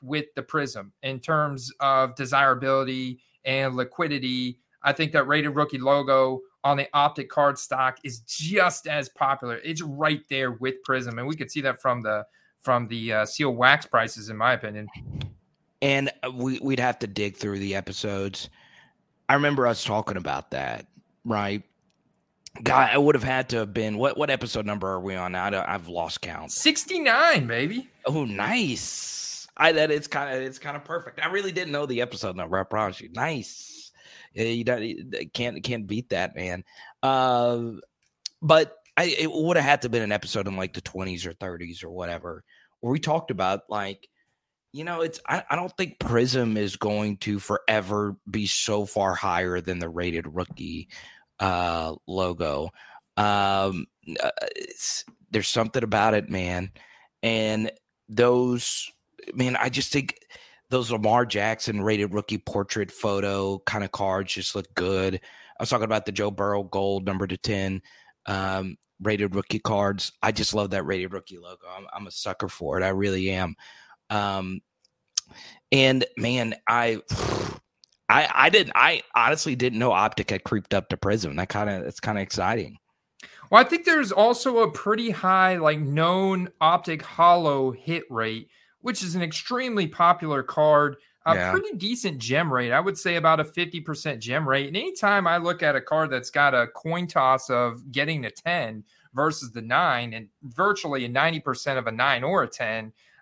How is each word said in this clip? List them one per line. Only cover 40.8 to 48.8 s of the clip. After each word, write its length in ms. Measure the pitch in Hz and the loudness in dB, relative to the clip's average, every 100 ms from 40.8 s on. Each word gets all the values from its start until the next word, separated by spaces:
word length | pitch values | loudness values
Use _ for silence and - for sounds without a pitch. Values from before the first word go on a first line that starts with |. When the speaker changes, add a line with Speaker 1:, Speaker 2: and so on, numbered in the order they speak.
Speaker 2:
twenties 460 | - 95 95 90 87 | -10 -8 -6 -6 -10
or 80 | |
thirties 480 | 82 95 87 87 85 | -10 -10 -10 -12 -14
or 80 | 87 | -12
whatever, 520 | 87 87 85 85 80 - _ _ _ | -8 -8 -8 -8 -12 -16 _ _ _
where 120 | 117 | -4
we 60 | 147 | -2
talked 320 | 156 156 165 | 0 -2 -2
about, 320 | 107 95 98 - | -2 0 -2 -4
like, 400 | 104 98 98 _ _ _ _ _ _ _ | -6 -6 -10 _ _ _ _ _ _ _
you 120 | 139 | -12
know, 180 | 165 170 | -8 -4
it's, 180 | 165 160 - | -4 -4 -4
I, 160 | 165 - | -4 -2
I 60 | 156 | -4
don't 200 | 180 - | -4 -4
think 220 | 185 - | -6 -6
Prism 580 | - 117 123 127 120 107 | 0 2 4 2 0 0
is 200 | 101 95 | -2 -2
going 420 | 107 104 104 101 | -2 0 -2 -4
to 200 | - 101 | -4 -4
forever 800 | - 107 - 110 95 104 104 98 - | -2 0 2 2 2 0 -2 -4 -6
be 160 | 104 101 | -4 -2
so 400 | - - 104 | -2 0 -2